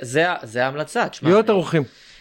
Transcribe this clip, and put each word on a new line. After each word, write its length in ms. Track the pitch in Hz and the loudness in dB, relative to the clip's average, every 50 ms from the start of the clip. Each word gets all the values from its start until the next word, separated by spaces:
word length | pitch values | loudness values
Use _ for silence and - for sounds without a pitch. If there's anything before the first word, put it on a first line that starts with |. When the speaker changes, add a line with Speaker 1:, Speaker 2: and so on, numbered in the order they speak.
Speaker 1:
זה 300 | - 117 123 151 165 180 | -2 -2 0 0 0 0
ה-, 140 | 170 - - | 0 -4 -8
זה 200 | 117 107 123 123 | -6 -4 -2 -2
ההמלצה, 440 | 135 139 147 151 - - 240 202 - | -2 -2 -4 -8 -4 -2 -2 -2 -2
תשמע, 200 | - - - 151 | -4 -2 2 4
Speaker 2:
להיות 160 | 185 214 220 | 4 4 4
Speaker 1:
אני 60 | 220 | 4
Speaker 2:
ערוכים. 320 | 214 190 156 - 165 160 135 - - - - - - - | 2 0 0 0 0 0 -2 -2 -6 -16 -20 -20 -20 -20